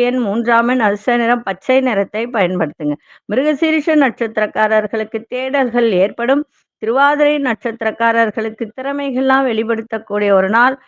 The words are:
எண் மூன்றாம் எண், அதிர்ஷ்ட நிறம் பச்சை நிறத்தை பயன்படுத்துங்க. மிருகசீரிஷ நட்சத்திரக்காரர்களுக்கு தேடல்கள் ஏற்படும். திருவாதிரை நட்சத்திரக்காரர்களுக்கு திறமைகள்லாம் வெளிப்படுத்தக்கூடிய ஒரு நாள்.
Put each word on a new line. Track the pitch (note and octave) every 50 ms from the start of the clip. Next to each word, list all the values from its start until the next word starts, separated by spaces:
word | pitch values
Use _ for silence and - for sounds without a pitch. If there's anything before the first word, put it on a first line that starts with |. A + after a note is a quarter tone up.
எண் | A#3+ B3 B3 B3+
மூன்றாம் | A#3+ G3+ G3+ A#3 A3 A3+ A#3 A#3 A#3 A#3+
எண், | B3+ B3+ A3+
அதிர்ஷ்ட | G3+ G3+ G3+ - - A#3+ A#3+
நிறம் | A#3 A3+ B3 A#3 A3
பச்சை | G3 F#3+ - - - B3+ C4+
நிறத்தை | C4 B3+ A3 G3 G3+ G3 - G#3+ A#3 A#3+
பயன்படுத்துங்க. | B3+ A3+ F#3+ F3 F#3 F3+ E3 D3 D3 - D#3 D3 D3 - _ _ - - _ -
மிருகசீரிஷ | G3+ A#3+ C#4+ D4+ D4+ - E4 D#4+ D#4 D#4 D4+ E4+ D#4 D4+
நட்சத்திரக்காரர்களுக்கு | C#4+ B3 A3 - A#3 A3 A3 A3 G#3+ G#3 - - G#3+ G#3 G#3+ G#3+ G#3 G#3 - A3 G#3+ G#3+ - A3 A3
தேடல்கள் | - B3 B3+ C4 C4 C4 C#4 C4 A#3+ G#3 A#3+ A#3+ A3+ G3 F3+
ஏற்படும். | F#3+ G#3 A3 - A#3 A#3+ C4+ D4 D4+ - _ _ _ _ _ _
திருவாதிரை | - G#3+ A#3+ C4 C#4 C#4+ D4 C#4+ D4 D4 D4+ D4
நட்சத்திரக்காரர்களுக்கு | C#4 C4 A3+ - - A#3+ A3+ - A3+ A3 G#3+ - A3+ A#3 A3+ A#3 A3+ G#3+ - A#3 G#3+ A3 G#3+ - A3+ G#3
திறமைகள்லாம் | - - C4 C#4 C#4+ C#4+ C#4+ C#4 B3 B3+ C4+ C4 C4 C4+ C4+ B3+
வெளிப்படுத்தக்கூடிய | A3 A3 A3+ A3 A#3 A3 A3+ - A3+ A3 A3 - G3 G#3 G#3 G3+ G3
ஒரு | F#3+ F#3+ F#3+
நாள். | G#3+ A#3 A#3+ C4 C4+ - _